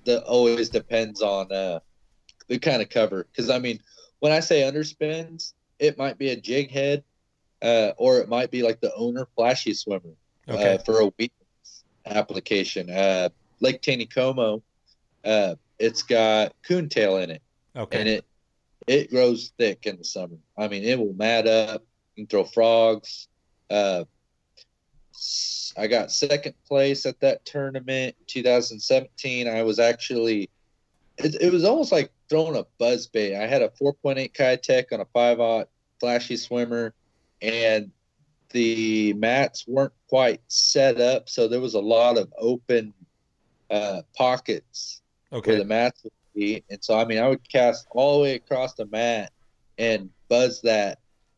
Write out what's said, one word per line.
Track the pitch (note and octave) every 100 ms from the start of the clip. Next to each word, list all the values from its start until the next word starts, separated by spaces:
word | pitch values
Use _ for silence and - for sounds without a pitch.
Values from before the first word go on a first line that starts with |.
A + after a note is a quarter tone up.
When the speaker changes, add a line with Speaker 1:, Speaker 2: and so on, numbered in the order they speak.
Speaker 1:
that | B2 A#2
always | - B2 A#2+ A#2 A2
depends | A#2 - A#2 A2 G#2
on, | G#2+ G2 F#2+
uh, | G2 F#2+ E2 - _ _ _ _ _ -
the | A#2+
kind | D#3+ B2+
of | G#2+
cover. | A#2 A2 F#2+ - -
'Cause, | A#2
I | B2+
mean, | B2 A2 _ _ _ _
when | D3+
I | D#3
say | - D#3
underspins, | C3+ D3 D3+ - D3+ D#3+ E3 E3 - - _ -
it | D3+ D3
might | C3+ A#2+
be | C3+
a | A#2+
jig | A2 C3+ C#3
head, | C3+ C#3+ C#3+ - _ _ _ _ _
uh, | A#2 A2+ G#2 -
or | B2+ B2
it | G2+
might | A#2+ B2
be, | B2
like, | A#2 A2+
the | -
owner | G#2+ A#2+ B2 B2+
flashy | - A#2 B2+ A2
swimmer, | G2+ G#2 F#2+ E2+ - _ _ -
Speaker 2:
Okay. | A2 G2+
Speaker 1:
uh, | F#2+
for | - A2
a | G2+ -
week | A#2 - _ _ - - _ _ -
application. | G#2 - F#2+ - G#2 F#2 G2 F2
Uh, | F#2 G2 F#2 F2+ - _ _
Lake | C3 B2+
Taneycomo, | - B2+ A2 C3 C3 C3 A2 G#2+ - _ _ _ _ _
uh, | G#2+ G#2+ F#2+ E2 _ -
it's | A2+ -
got | - A#2 A2 A2 G#2 -
coontail | - F3+ D3 A#2+ G2+ F#2+
in | E2+
it. | D#2 _ _ _ C3
Speaker 2:
Okay. | G#2+ A#2
Speaker 1:
And | G#2+
it, | G#2+ - _ _ _ _ _ -
it | C#3 -
grows | B2+ B2 A#2 - -
thick | A2+ F#2+ G#2+
in | F2+
the |
summer. | - G2 F2 E2 _ -
I | G#2+
mean, | G2+
it | A2 B2
will | G#2+
mat | F#2+ A2 A#2 A2+
up. | A2 A2 A2 - _ _ -
You |
can | G#2+
throw | G#2
frogs. | F2+ A2+ A2+ A2+ A2+ G#2+ - - - _ _ _ -
Uh, | G#2 G2 F2+ E2 _ _ _ _ _ _ _ _ _ _
s-, | - - - - - - -
I | G#2+
got | A#2 -
second | - C#3+ C#3+ F#2+ - -
place | C#3 C#3 C#3 C3+
at | -
that | C#3 A#2
tournament, | - D3 C#3 C3+ B2+ C3 B2+ - -
two | C3
thousand | B2 B2 A#2 A2
seventeen. | - C3 C3 - C#3 B2 A#2+
I | A2+
was | A2+ G#2+
actually, | A#2 A#2 - B2 A2+ G#2+ F#2 _ _ _ _ _ _ -
it, | D#3 D3+
it | F3
was | F3+
almost | F#3 D#4 C#4
like | E3+ - _ -
throwing | D#3 D#3+ B2+
a | - -
buzz | A#2+ A#2+ -
bait. | A2+ G2+ G2
I | A2
had | C3+
a | A2
four | - C#3
point | - C#3 C3+
eight | B2+
Keitech | - C3 B2+ - B2+ B2
on | A2
a | -
five-aught | A#2+ A#2+ A#2 A#2 A2+ - _ _ _
flashy | B2 A#2+ - A#2
swimmer, | - A#2+ A#2+ A#2 A2+ - _ _ _ _
and | G#2+ A2+ A2+ A2 G2+ - _ _ _ _ _
the | A#2+ A2+ A2+ A2 A2 G#2
mats | G2+ A2 C3 C#3 - -
weren't | C3+ C#3 - _
quite | C3 B2 - -
set | - - - C3+ A#2
up, | A#2+ C3 -
so | - A2+
there | A#2+
was | B2
a | G#2+
lot | G#2+ A2+ A#2+ A#2+
of | F#2 -
open, | A#2 B2 - A#2+ G#2+ - - _ _ _ _ _ -
uh, | G#2 G#2 F#2 - -
pockets | B2+ B2+ - G2 - - - - _ _ _
Speaker 2:
Okay. | B2 A2
Speaker 1:
where | G#2+
the |
mats | G2+ A2+ A#2+ -
would | A2 - _
be. | G#2 G2+ G#2+ -
And | G2+
so, | - A2
I |
mean, | A#2 A2
I | B2+
would | C3+ -
cast | C3 A#2+ A2+ -
all | A#2+ C#3+ D3
the |
way | C#3+
across | B2 - C3 B2+
the | - G#2
mat | G#2+ A#2 A2+ F#2+ _ _ _ _ -
and | A2+ G#2+ F#2 _ -
buzz | A#2+ B2 G#2+
that | A#2 G#2+ G2 - _ _ _